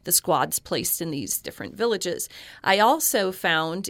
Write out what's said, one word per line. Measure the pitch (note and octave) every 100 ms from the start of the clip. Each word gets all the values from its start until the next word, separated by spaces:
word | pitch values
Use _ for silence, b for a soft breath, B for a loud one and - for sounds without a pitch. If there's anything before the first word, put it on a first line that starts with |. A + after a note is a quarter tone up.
the | F3
squads | - F#3 C#3+ E3+ -
placed | - D#3+ F3 -
in | E3
these | C#3 G2 -
different | - - G2+ G3+
villages. | A#3 G3+ F3+ - - B B B
I | - G3
also | A3+ D#4 - A3+ F#3+
found | F#3 F3+ D#3+ D#3+ F3+